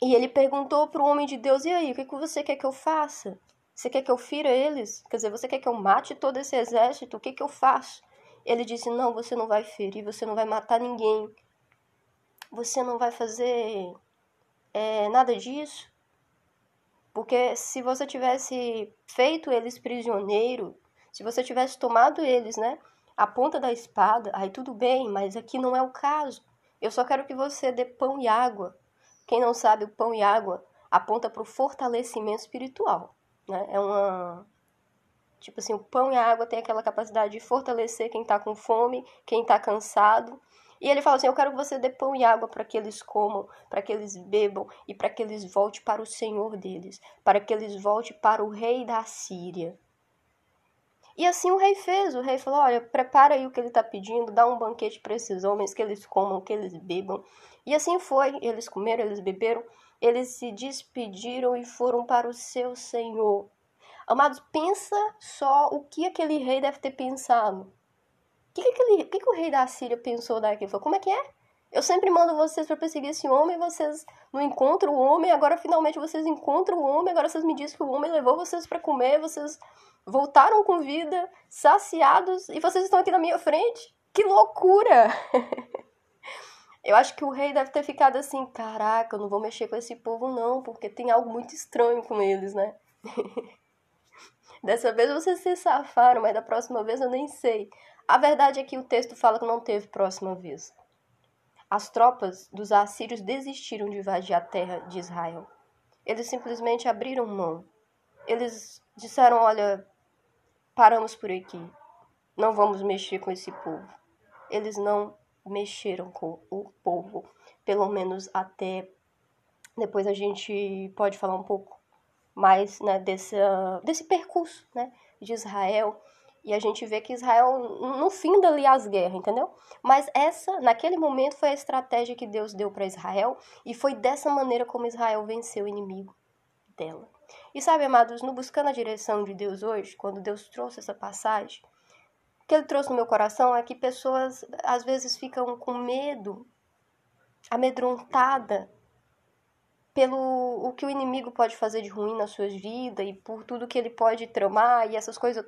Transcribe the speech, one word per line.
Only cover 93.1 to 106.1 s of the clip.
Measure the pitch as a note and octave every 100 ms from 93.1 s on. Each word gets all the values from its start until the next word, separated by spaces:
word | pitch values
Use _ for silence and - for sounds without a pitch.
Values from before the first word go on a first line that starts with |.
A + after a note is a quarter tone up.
| - G3+ B3 - _ _ _ _ _ _ - - _ _ -
Dessa | F#3+ A#3 A#3+
vez | A3 B3+
vocês | D4 F4 F4+
se | F#4 F4
safaram, | - C4 C#4+ - B3 A#3+
mas | A3
da | G#3
próxima | - A3+ A#3 A#3+
vez | G#3+ B3
eu | B3+
nem | B3+ C#4+
sei. | - A#3+ A3 G#3 - _ _ -
A | C4+
verdade | C#4+ D4 C#4 C4+
é |
que | C4+ C4
o |
texto | B3+ A#3 A3+
fala | - A#3 A3
que | A#3
não | A#3
teve | A3+ G#3 G3+
próxima | - F#3+ F#3+ F#3+
vez. | F#3 F3+ D3 - _ _ _ _ _ _ _ _ _ -
As | G#3 -
tropas | A#3 A#3+ A#3+ F#3+ F#3 -
dos | F#3+ G#3
assírios | G#3+ G#3 - A3 A3+
desistiram | G3 C4+ C4+ C4+ - A3 G3+
de | G3+
invadir | G3 F3+ F#3
a | F3
terra | E3+ G3 F3+ F3 F3
de | F#3
Israel. | F3 F3 E3 E3+ G3 _ _ _ _ _
Eles | -